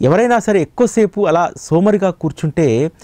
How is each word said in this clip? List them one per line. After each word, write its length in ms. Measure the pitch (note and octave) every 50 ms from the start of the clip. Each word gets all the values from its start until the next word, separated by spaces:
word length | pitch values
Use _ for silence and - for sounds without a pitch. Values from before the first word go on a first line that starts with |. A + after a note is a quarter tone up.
ఎవరైనా 380 | - B2+ D#3+ G3 A#3+ A#3+ A#3+ A3+
సరే 220 | - A3 G#3 F#3+
ఎక్కువసేపు 680 | D3+ - - - B3 A3 - B3 G#3+ F#3+ - G3+ G3+
అలా 240 | E3 D#3 E3+ F3 - -
సోమరిగా 520 | - - - D#3 E3+ F#3+ G#3+ G#3 F#3+ G3 F#3
కూర్చుంటే 840 | E3+ - - D#3+ - - - D#3 - E3+ D#3+ C3 A2 A#2 D3 E3 - -